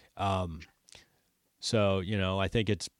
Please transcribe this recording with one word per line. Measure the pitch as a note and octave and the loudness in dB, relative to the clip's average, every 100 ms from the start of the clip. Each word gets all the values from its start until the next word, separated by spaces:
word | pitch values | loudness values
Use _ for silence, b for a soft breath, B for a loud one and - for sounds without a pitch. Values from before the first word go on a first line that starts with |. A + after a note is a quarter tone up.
| B - | B -6
Um, | G2 F#2+ F2 D#2+ - _ _ b b b b _ _ _ | -2 -2 -4 -8 -14 _ _ b b b b _ _ _
so, | - A2+ G2+ F#2+ | -2 2 4 2
you | F2+ G#2 | 0 0
know, | F#2 F#2+ | 0 0
I | F#2+ | 0
think | A#2 G#2 | 0 0
it's, | G2+ - | -2 -4